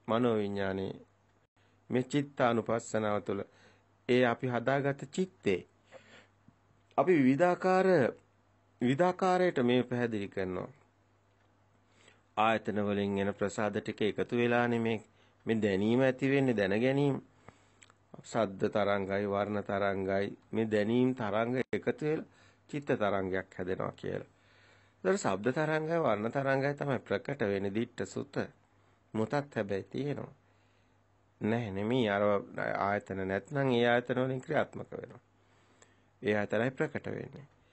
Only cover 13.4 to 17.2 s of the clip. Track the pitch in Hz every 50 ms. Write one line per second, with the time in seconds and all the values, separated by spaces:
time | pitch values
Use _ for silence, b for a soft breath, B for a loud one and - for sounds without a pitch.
13.4 | 104 98 - - 110 104 101 110 - 110 104 - 110 101 95 - 92 - 123 120
14.4 | 120 120 120 120 120 120 120 117 113 113 113 104 - - b b b b b b
15.4 | - 113 113 110 104 101 95 95 104 110 117 127 135 131 127 131 135 135 139 139
16.4 | 135 127 117 104 101 95 98 110 123 131 135 139 143 143 131 -